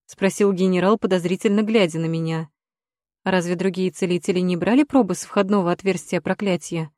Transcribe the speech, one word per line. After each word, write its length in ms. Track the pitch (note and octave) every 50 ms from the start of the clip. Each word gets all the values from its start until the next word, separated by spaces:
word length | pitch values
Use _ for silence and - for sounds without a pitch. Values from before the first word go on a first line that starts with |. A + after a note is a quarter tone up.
| _
спросил 480 | - - - F#3+ F#3+ - - G#3 G3+ F#3+
генерал, 440 | F3 F#3+ F#3 F#3 F3+ F3 G3 A3
подозрительно 680 | - - F#3+ F#3 F3+ E3 F3 F#3+ - - G#3+ G3+ G#3+ G#3+
глядя 360 | G#3 A3 A3+ F#3+ D#3+ D#3+ D#3+
на 60 | E3
меня. 440 | E3 E3 E3 E3 D#3+ D#3+ D#3+ D#3+ - _ _ _ _ _ _ _ _ _ _ _ _ _ _ _
«Разве 300 | F#3+ F#3 F#3 E3+ F3 F3+
другие 360 | E3+ G3 G3 F3+ F#3 F#3 F#3
целители 480 | - - G3 F3 F3+ E3+ - - F3 F3+
не 160 | F3+ F3+ F3+
брали 280 | E3 E3+ F#3+ A#3 C#4+ D4+
пробы 320 | - - C4+ A3 F3+ F3+
с 100 | - -
входного 460 | - - G3+ G3 F#3+ G#3 G3+ F3 F3
отверстия 500 | F3 - - G3 F#3 E3+ - - F#3 F3
проклятия?» — 680 | - F#3+ F#3+ - G#3 G3 F3 F3 - - E3+ E3 D#3+ D3+ -